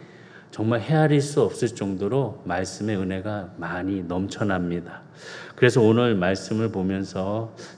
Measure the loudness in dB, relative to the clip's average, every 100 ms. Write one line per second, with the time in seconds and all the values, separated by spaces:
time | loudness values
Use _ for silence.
0 | -20 -20 -20 -20 -14 -4 0 0 2 4
1 | 6 4 2 2 2 2 -2 -2 -4 -2
2 | 0 0 -2 -4 -4 -4 -4 -4 -4 -2
3 | -2 -4 -4 -6 -8 -10 -8 -6 -4 -4
4 | -4 -4 -4 -4 -2 0 -2 -4 -6 -14
5 | -20 -20 -18 -16 -16 4 4 8 6 6
6 | 4 4 2 0 -2 -2 -2 -2 -2 -2
7 | -4 -4 -4 -4 -6 -12 -18